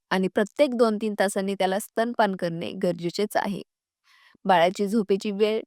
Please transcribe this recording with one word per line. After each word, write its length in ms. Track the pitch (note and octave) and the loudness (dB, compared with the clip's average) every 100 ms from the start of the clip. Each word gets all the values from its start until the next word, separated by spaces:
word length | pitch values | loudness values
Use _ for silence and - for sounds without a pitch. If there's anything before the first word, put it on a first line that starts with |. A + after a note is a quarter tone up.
| _ | _
आणि 180 | F#3+ F#3 | 0 0
प्रत्येक 480 | - G#3 - D4 A#3+ | 0 -2 2 2 4
दोन 220 | A#3 G#3 | 2 2
तीन 120 | A3 G3+ | -4 0
तासांनी 360 | G3 G3+ G3 | 0 0 -4
त्याला 240 | G3 F#3+ G3 | 0 0 0
स्तनपान 580 | - - A#3 A#3+ G#3 F#3+ | -4 -4 -4 0 0 0
करणे 360 | F3 E3 - - | -4 -4 -8 -4
गरजेचेच 540 | F#3 F3 E3+ - G#3 - | -4 -2 -4 -4 -2 -2
आहे. 260 | - F#3+ - _ _ _ _ _ _ _ | -4 -6 -12 _ _ _ _ _ _ _
बाळाची 420 | G3 F3+ E3+ G3 G3+ | 2 4 4 2 0
झोपेची 440 | A3+ G3 G3 G#3+ | 0 0 0 -2
वेळ 300 | G3 G#3+ A3 | 0 0 0